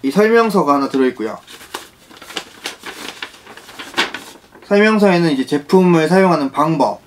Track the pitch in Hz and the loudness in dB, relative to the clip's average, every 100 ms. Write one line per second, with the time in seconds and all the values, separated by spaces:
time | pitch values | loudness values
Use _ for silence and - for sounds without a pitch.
0 | 135 170 220 233 226 190 143 143 135 139 | -2 0 4 4 2 0 0 0 0 0
1 | 127 123 110 98 - - - - - _ | 0 -2 -10 -10 -18 -20 -16 -16 -18 _
2 | _ - - - - - - - - - | _ -20 -16 -16 -16 -16 -16 -14 -18 -16
3 | - - - - - - - - - - | -16 -16 -18 -18 -20 -20 -20 -20 -12 -8
4 | - - - - _ - - 202 214 220 | -8 -8 -18 -20 _ -20 -2 2 2 4
5 | 202 175 170 135 127 147 143 185 180 170 | 2 2 2 0 -2 -4 0 2 4 2
6 | 156 185 190 160 139 143 156 156 117 104 | 2 2 2 0 -2 -2 -2 0 -2 -4